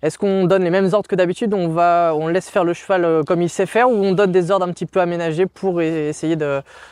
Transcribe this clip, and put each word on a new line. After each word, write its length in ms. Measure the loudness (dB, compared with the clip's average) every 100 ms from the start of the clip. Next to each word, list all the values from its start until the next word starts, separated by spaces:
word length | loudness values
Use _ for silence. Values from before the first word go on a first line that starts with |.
est-ce 160 | -6 -2
qu'on 240 | -2 2
donne 180 | 2 2
les 80 | 2
mêmes 200 | 0 2
ordres 160 | 0 0
que 80 | 0
d'habitude ? 380 | 0 -2 -2
On 160 | -2 -2
va, 440 | 2 2 4 2 0
on 120 | -2
laisse 220 | -2 -2
faire 160 | -2 0
le 80 |
cheval, 320 | -2 -2 0 2
euh, 180 | 0
comme 180 | 0 0
il 80 | -2
sait 160 | -2 -2
faire, 240 | 2 2
ou 40 |
on 180 | 2 2
donne 220 | 2 2
des 180 | 2 2
ordres 160 | 0 -2
un 60 |
petit 120 | -6 -4
peu 140 | -2
aménagés 460 | 0 -2 -2 -2 -2
pour 340 | -2 -4 0
e-, 300 | 0 -2 -4
essayer 260 | -4 -4 -2
de, 220 | -2 -4
de 60 | -8 -18 -20